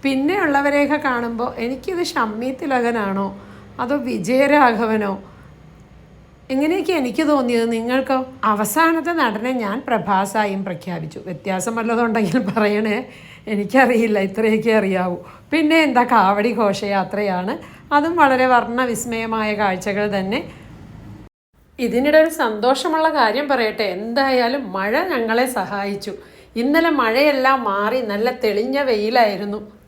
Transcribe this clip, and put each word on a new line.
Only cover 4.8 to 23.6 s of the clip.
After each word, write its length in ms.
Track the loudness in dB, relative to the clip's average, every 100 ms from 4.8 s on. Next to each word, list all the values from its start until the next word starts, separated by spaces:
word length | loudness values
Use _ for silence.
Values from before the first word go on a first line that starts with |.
| 0 0 -2 -4 -10 -20 -20 -20 -20 -20 -20 -20 -20 -20 -20 -20 -6
എങ്ങനെയൊക്കെ 400 | 0 0 0 0 0
എനിക്ക് 240 | 0 0 2
തോന്നിയത്. 340 | 2 2 2 0 0
നിങ്ങൾക്കോ? 420 | 0 -2 0 -2 -2 -4 0
അവസാനത്തെ 600 | 0 0 2 2 2 -2 0
നടനെ 280 | 0 0 -4 -2
ഞാൻ 140 | -2 -4 -2
പ്രഭാസായും 760 | -2 0 0 0 0 -2 -2 -6
പ്രഖ്യാപിച്ചു. 520 | -8 -8 -8 -8 -12 -12
വ്യത്യാസം 460 | -10 -6 -4 -4 -4
വല്ലതും 260 | -2 0 0
ഉണ്ടെങ്കിൽ 320 | 0 0 0 0
പറയണേ, 420 | 0 2 2 0 -2 -6 -16 -20 -18 -6
എനിക്കറിയില്ല, 680 | -4 0 4 4 4 2 0 0
ഇത്രയൊക്കെ 420 | 0 0 2 2 2
അറിയാവൂ. 380 | 2 0 -2 -4 -10 -20 -4
പിന്നെ 260 | 0 4 4 4
എന്താ, 160 | 4 4
കാവടി 400 | 4 4 4 0 2
ഘോഷയാത്രയാണ്, 920 | 0 0 -2 -2 -2 -2 -2 -2 -4 -6 -10 -20 0 2
അതും 180 | 2 4
വളരെ 240 | 4 4 4
വർണ്ണവിസ്മയമായ 960 | 4 2 -2 -2 -4 -6 -6 -4 -4 -2 0
കാഴ്ചകൾ 460 | 0 -2 -4 -2 -2 -2
തന്നെ. 240 | -2 -4 -6 -16 -20 -20 -20 -20 -18 -20 -20 _ _ _ _ -6 -2
ഇതിനിടെ 320 | 0 4 6
ഒരു 80 | 4 2
സന്തോഷമുള്ള 680 | -4 0 0 2 0 0 0 2
കാര്യം 260 | 2 0 -2
പറയട്ടെ. 340 | 0